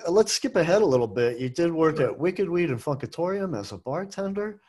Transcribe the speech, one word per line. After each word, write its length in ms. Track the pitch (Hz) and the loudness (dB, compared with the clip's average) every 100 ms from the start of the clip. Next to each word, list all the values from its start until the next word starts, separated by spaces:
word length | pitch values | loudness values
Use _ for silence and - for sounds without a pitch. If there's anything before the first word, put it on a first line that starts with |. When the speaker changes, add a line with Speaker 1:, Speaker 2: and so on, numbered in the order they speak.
| 170 | 2
Speaker 1:
let's 240 | 190 220 | 2 4
skip 240 | - 277 190 | 0 0 2
ahead 240 | 165 202 | 4 4
a 40 | 196 | 4
little 220 | 127 113 | 4 2
bit. 320 | 95 120 120 | 2 0 0
You 80 | 131 | -4
did 240 | 127 170 | 0 0
work 260 | 160 160 151 | 2 2 2
Speaker 2:
Sure. 120 | 123 | 0
Speaker 1:
at 100 | 123 | 0
Wicked 300 | 170 185 185 | -2 -2 0
Weed 200 | 175 170 | 0 0
and 100 | 120 | -2
Funkatorium 800 | - 135 117 - 175 196 190 117 | -4 -4 -6 -6 -4 -4 -4 -6
as 140 | 98 | -8
a 60 | 98 | -10
bartender. 840 | - 156 196 196 196 202 208 202 | -8 -6 -6 -8 -6 -6 -6 -10